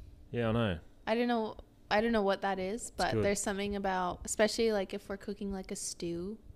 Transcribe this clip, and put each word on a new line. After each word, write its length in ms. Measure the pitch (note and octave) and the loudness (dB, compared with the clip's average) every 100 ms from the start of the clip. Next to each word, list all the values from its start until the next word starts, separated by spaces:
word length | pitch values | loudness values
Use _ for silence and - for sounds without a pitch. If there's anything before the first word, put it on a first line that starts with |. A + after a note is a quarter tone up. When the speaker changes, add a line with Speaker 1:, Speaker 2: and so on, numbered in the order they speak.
| - - - | -14 -18 -6
Speaker 1:
Yeah, 180 | A#2 A2+ | 0 2
I 20 | |
know. 260 | A2+ A2+ E2 - - - | 4 2 0 -6 -10 -2
Speaker 2:
I 80 | |
don't 140 | A#3 A#3+ | 0 2
know, 280 | A#3+ A3 - - - - | 0 -2 -8 -16 -16 0
I 100 | G#3 | 2
don't 120 | A3+ | 4
know 100 | A#3 | 4
what 200 | G3 F#3+ | 4 2
that 160 | G3 F#3+ | 0 -2
is, 240 | F#3 A3+ | -2 -4
Speaker 1:
It's 80 | - | -6
Speaker 2:
but 200 | - F3+ | -2 2
Speaker 1:
good. 100 | A3 | 4
Speaker 2:
there's 160 | G3+ G3+ | 2 2
something 360 | - G3 G3+ G3+ | 0 -2 -2 -2
about, 440 | G3 F#3 F3+ - | 0 0 0 -4
especially, 480 | - - G#3+ - A3+ | -4 2 2 4 2
like, 220 | G#3 F#3+ | 2 -2
if 140 | G3 - | -6 -8
we're 80 | G3 | -10
cooking, 340 | - G3+ G3+ | -8 -6 -6
like, 180 | F#3+ F#3 | -6 -6
a 60 | G3 | -8
stew 640 | - - E3+ E3+ F3+ A3 - | -8 -6 -4 -4 -6 -10 -12